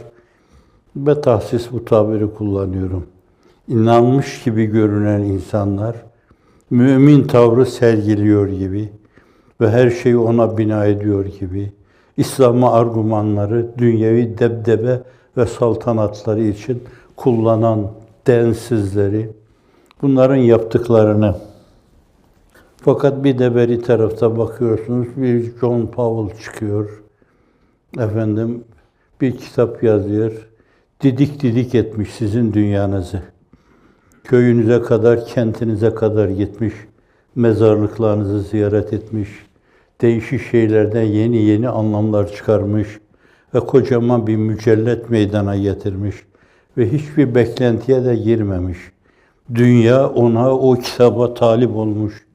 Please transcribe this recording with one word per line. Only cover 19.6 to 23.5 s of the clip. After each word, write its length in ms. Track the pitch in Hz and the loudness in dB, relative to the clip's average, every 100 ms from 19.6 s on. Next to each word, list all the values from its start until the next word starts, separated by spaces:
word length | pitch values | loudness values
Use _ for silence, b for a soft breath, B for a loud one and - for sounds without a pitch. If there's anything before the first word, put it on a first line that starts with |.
| b b b b | b b b b
bunların 340 | 143 131 131 139 | 0 4 4 4
yaptıklarını. 1000 | 120 113 - 120 - 113 107 104 104 92 - - _ _ _ _ _ _ _ _ _ b b b | 4 4 2 -2 2 4 4 4 0 -2 -10 -20 _ _ _ _ _ _ _ _ _ b b b
Fakat 480 | - 131 139 131 | 0 2 2 0
bir 140 | 139 127 | 0 2
de 160 | 123 | 2